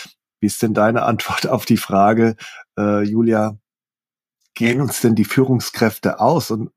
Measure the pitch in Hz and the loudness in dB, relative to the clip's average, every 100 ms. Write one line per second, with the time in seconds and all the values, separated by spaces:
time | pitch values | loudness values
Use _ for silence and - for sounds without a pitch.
0 | - _ _ _ 104 - 113 107 107 117 | -18 _ _ _ -4 -2 -2 2 2 2
1 | 110 110 - - - 127 - 113 - 98 | 0 -2 -4 -6 -2 -4 0 0 2 2
2 | 101 113 113 110 - - - - 104 104 | 4 4 2 0 -12 -20 -14 -4 -2 0
3 | 101 110 113 110 107 107 _ _ _ _ | 0 0 2 2 -2 -6 _ _ _ _
4 | _ _ _ _ _ - 117 123 143 - | _ _ _ _ _ -2 0 0 -2 0
5 | 120 110 104 - 131 127 - - 110 - | 0 2 2 2 2 0 -2 0 0 0
6 | 98 - 117 165 - 110 - | -4 0 2 2 -2 -6 -8